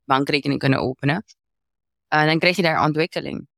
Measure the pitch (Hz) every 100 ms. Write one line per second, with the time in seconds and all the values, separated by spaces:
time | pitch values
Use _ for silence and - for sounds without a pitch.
0 | - 135 139 147 139 135 139 131 120 131
1 | 139 175 - - _ _ _ _ _ _
2 | - 156 151 160 175 185 165 160 147 151
3 | 170 175 - - 143